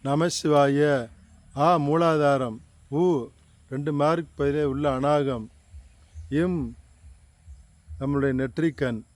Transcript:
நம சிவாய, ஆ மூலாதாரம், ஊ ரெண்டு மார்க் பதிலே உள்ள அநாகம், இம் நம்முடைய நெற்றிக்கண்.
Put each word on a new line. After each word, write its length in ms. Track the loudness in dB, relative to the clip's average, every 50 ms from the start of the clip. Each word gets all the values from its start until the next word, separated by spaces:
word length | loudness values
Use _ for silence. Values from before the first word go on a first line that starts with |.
| -2
நம 240 | 0 0 0 0 0
சிவாய, 600 | -2 -2 0 4 4 6 6 4 4 2 2 2 2 0 -2 -6 -12 -20 -20 -20 -20 -20 -20 -14 -2
ஆ 140 | 0 2 4 4 2
மூலாதாரம், 760 | 2 0 2 2 2 2 2 4 4 2 2 2 0 -4 -8 -10 -16 _ _ _ -16 -6
ஊ 100 | -2 0 0 2 2 0 -2 -6 _ _ _ _ -20 _ -16
ரெண்டு 240 | _ -8 -6 -4 -4 -2
மார்க் 360 | 0 2 2 2 0 -4 -10 _
பதிலே 300 | -2 -2 0 0 0 0
உள்ள 200 | -2 -2 0 0 0
அநாகம், 560 | 0 0 0 2 2 2 2 0 -4 -4 -8 -12 _ _ _ _ -20 -20 -20 -20 _ _ -20 _ _ -20 -12 -4
இம் 280 | -2 -2 0 0 -2 -4 -4 -6 -10 -14 -20 _ _ _ -20 -20 -20 _ _ _ _ _ _ -20 -20 -20 -20 _ -20 _ _ -18
நம்முடைய 440 | -12 -8 -4 -2 -2 0 0 0 0
நெற்றிக்கண். 680 | 0 -2 -4 -4 -2 -2 -2 -2 -2 -4 -4 -4 -6 -10 _ _